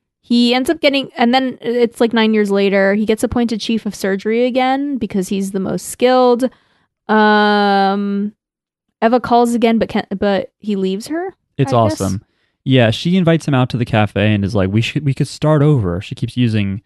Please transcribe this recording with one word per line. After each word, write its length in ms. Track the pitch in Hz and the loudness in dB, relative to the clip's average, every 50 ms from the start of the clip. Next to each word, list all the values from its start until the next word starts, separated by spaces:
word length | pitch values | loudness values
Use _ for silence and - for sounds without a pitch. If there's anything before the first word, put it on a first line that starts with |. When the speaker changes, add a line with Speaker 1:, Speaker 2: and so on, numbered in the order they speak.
| _ _ _ _ | _ _ _ _
Speaker 1:
he 320 | _ - 240 240 240 240 240 | _ 0 2 2 4 4 2
ends 160 | 254 262 330 | 2 0 0
up 100 | 320 320 | -2 0
getting, 280 | - 285 269 277 262 - - - | 0 0 0 0 -2 -6 -4 -2
and 160 | 247 233 247 | 0 2 2
then 240 | 262 262 254 - - | 2 0 -2 -6 -6
it's, 380 | - 240 233 240 240 226 - - | -6 -4 0 0 0 0 2 0
like, 140 | 247 226 233 | 0 0 2
nine 200 | 226 220 220 220 | 2 2 2 2
years 180 | 214 208 202 | 2 2 2
later, 420 | 196 202 196 196 196 202 190 196 196 | 2 2 2 2 2 2 2 2 2
he 120 | 214 220 | 0 0
gets 180 | 208 220 214 - | 0 0 -2 -2
appointed 360 | 214 - 247 240 226 240 202 | -2 0 -2 -2 -2 -2 -4
chief 260 | - - 226 214 - 208 | -4 -4 -4 -4 -4 -6
of 60 | - | -8
surgery 500 | - - 196 190 196 - 214 220 233 247 | -4 -4 -4 -4 -2 -2 -2 0 0 0
again 520 | 254 233 262 254 254 269 277 285 294 277 233 | 0 0 0 0 0 0 -2 -2 -4 -4 -6
because 300 | 226 196 - 196 185 - | -6 -4 -4 -4 -4 -2
he's 220 | 208 190 196 190 | -4 -4 -4 -4
the 80 | 196 190 | -4 -4
most 280 | 190 - - 185 - - | -4 -4 -6 -6 -8 -10
skilled. 600 | - - 240 247 254 254 254 247 240 240 262 247 - _ _ _ _ _ _ _ _ _ _ - 214 214 214 | -4 0 0 2 4 4 4 4 2 2 0 -4 -4 _ _ _ _ _ _ _ _ _ _ 0 2 4 4
Um, 1080 | 214 214 208 208 208 208 208 208 202 196 196 196 196 196 202 202 202 202 202 202 208 - _ _ _ _ _ _ _ _ _ _ _ _ _ 220 | 4 4 4 4 2 2 2 2 2 2 2 2 0 0 -2 -2 -4 -4 -4 -4 -6 -8 _ _ _ _ _ _ _ _ _ _ _ _ _ 0
Eva 160 | 226 247 247 | 0 0 0
calls 340 | - - 247 240 240 240 240 | 0 0 2 2 2 2 0
again, 240 | 233 233 233 226 220 | 0 2 2 2 0
but 100 | - - | 0 -2
can, 160 | - 214 - - 202 190 | -2 -4 -4 -6 -6 -4
but 340 | 214 202 196 185 - - _ _ | -2 0 0 -2 -4 -6 _ _
he 160 | - 208 208 | -8 -6 -4
leaves 320 | 190 190 190 190 196 233 - | -2 -2 -2 -4 -4 -6 -8
her, 280 | 302 330 359 392 - _ _ _ _ - | -8 -6 -6 -8 -10 _ _ _ _ -2
Speaker 2:
It's 160 | 139 - 127 | -2 0 2
Speaker 1:
I 140 | 117 113 104 | 2 2 2
guess. 140 | - - | 0 -2
Speaker 2:
awesome. 220 | 95 95 95 104 - _ _ _ _ _ _ _ _ | -4 -4 -4 -6 -8 _ _ _ _ _ _ _ _
Yeah, 260 | 135 131 131 117 110 | 0 2 4 4 2
she 240 | 113 - - 175 180 190 | 0 -2 -2 0 0 2
invites 300 | 175 165 165 156 - - | 2 2 2 0 0 0
him 60 | 143 | 0
out 160 | 127 127 - | 0 0 0
to 80 | - 113 | -2 -4
the 80 | 120 | -4
cafe 480 | - - 107 107 98 - 101 101 107 107 | 0 0 0 0 0 0 0 0 2 2
and 100 | 104 98 | 0 0
is 120 | 90 110 | -2 0
like, 160 | 101 95 95 | 0 0 0
"We 100 | 101 113 | 0 0
should, 240 | 117 - - 143 156 | -2 -2 -4 -4 -2
we 80 | 143 131 | -2 -2
could 140 | - 147 - | -2 -4 -6
start 340 | - - - 151 156 147 | -6 -4 0 2 2 4
over." 400 | 143 151 151 127 101 87 85 92 | 4 4 4 2 2 0 -2 -4
She 140 | - - 127 | -6 -8 -8
keeps 200 | - 123 113 - | -8 -8 -6 -2
using, 460 | 123 123 113 107 107 101 98 98 101 - | 0 0 0 0 0 -2 -2 -4 -6 -10